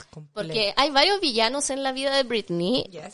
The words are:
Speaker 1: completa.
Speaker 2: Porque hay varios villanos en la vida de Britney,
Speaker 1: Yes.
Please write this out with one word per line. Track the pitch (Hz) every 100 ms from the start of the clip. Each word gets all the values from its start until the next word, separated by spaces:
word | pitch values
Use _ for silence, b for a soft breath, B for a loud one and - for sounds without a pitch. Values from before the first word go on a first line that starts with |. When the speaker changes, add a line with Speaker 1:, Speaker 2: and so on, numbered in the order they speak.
| -
Speaker 1:
completa. | 156 151 - 160
Speaker 2:
Porque | 220 208 -
hay | 294
varios | 269 330 403
villanos | 339 220 220 277 277
en | 269
la | 269
vida | 262 277 277
de |
Britney, | 247 233 - 170 180 247 -
Speaker 1:
Yes. | 170 156